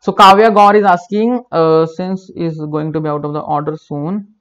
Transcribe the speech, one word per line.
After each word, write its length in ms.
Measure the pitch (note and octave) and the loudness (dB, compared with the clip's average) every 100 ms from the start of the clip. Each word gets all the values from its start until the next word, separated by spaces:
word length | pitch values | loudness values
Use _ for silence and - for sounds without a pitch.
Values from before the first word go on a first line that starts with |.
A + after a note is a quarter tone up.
So 100 | - | -6
Kavya 420 | F3+ G3 G3 A3+ | 4 6 6 4
Gaur 220 | G#3 G3+ G#3 | 4 4 4
is 80 | |
asking, 640 | G3+ F3 - G3+ A3+ B3 A#3+ | 2 0 -2 -4 -2 -4 -4
uh, 320 | E3 D#3+ D#3+ D#3+ | 0 2 2 0
since 440 | D#3+ F#3 F#3+ F#3+ - | -4 -8 -8 -10 -10
is 220 | E3+ D#3 | -8 -8
going 340 | D3+ D3+ D#3 | -8 -6 -4
to 80 | D#3 | -6
be 80 | D#3 | -4
out 160 | D3 | -6
of 80 | D3 | -6
the 80 | D3 | -8
order 380 | - D3+ D3 D#3 | -4 -4 -4 -10
soon 560 | _ D3 D3+ G3+ G3+ _ | _ -10 -6 -8 -10 _